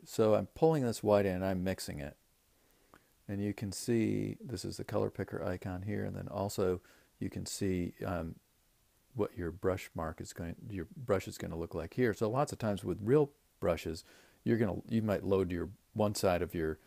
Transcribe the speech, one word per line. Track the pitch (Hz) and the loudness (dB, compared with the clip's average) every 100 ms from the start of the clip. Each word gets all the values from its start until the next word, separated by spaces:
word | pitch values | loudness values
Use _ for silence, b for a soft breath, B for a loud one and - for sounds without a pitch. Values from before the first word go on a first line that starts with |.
| - | -4
So | - 110 | 4 6
I'm | 104 98 | 6 2
pulling | - 160 156 | 2 4 4
this | 123 107 | 2 0
white | 104 101 98 | 6 6 6
in | |
and | 90 | 2
I'm | 95 95 | 0 2
mixing | 92 92 - 73 | 0 -2 -4 -8
it. | 71 - _ _ _ b b b b b b _ - | -10 -12 _ _ _ b b b b b b _ -8
And | 101 | -4
you | 104 | -2
can | 101 101 | -2 -6
see, | - - 117 107 104 104 107 | -4 0 2 2 0 -2 -6
this | 202 101 | -8 -6
is | 98 98 | -6 -8
the | |
color | - 104 104 | -4 0 0
picker | - 98 98 | -2 -6 -4
icon | 98 90 98 92 | -4 -4 -6 -6
here, | 101 101 | -4 -4
and | 101 95 | -4 -6
then | 92 | -6
also | 101 101 - 92 90 B B B _ | -4 -2 0 2 0 B B B _
you | 95 | -6
can | 98 90 | -6 -8
see, | - 101 90 87 - | -2 0 0 -2 -4
um, | 104 87 82 - _ _ _ _ _ _ _ | -6 -4 -6 -10 _ _ _ _ _ _ _
what | 117 101 - | -4 -4 -2
your | 85 | -6
brush | 90 95 92 - | -2 0 0 -4
mark | - 80 - | -6 -6 -6
is | - | -10
going, | - 85 - 113 | -10 -8 -10 -10
your | 98 - - | -8 -8 -6
brush | 120 95 - | 0 0 0
is | - | -8
gonna | 90 82 | -8 -6
look | 85 | -6
like | 85 80 | -6 -6
here. | - 123 | 0 0
So | 95 107 | 2 0
lots | 127 147 | 0 -2
of | - | -2
times | 113 95 | -2 -2
with | 101 90 | -2 -2
real | 104 147 143 - _ _ | 4 4 4 -2 _ _
brushes, | 92 85 85 82 B B B B | 0 0 -2 -8 B B B B
you're | 113 117 | 0 2
gonna, | 107 98 - | 2 0 0
you | 113 | 0
might | 107 95 | 2 2
load | 95 98 87 | 4 4 4
your | 87 85 - _ | 0 -4 -8 _
one | 107 104 | 0 0
side | 104 98 87 | 4 4 4
of | 85 | 2
your, | 87 80 78 | 0 -2 -2